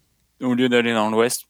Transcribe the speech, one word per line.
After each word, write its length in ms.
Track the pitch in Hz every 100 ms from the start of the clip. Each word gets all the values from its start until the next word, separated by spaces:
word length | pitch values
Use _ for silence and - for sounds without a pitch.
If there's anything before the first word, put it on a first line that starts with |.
| _ _ _ -
au 140 | 127 123
lieu 140 | 127
d'aller 240 | 123 117
dans 180 | 113 107
l'Ouest. » 340 | 110 120 - -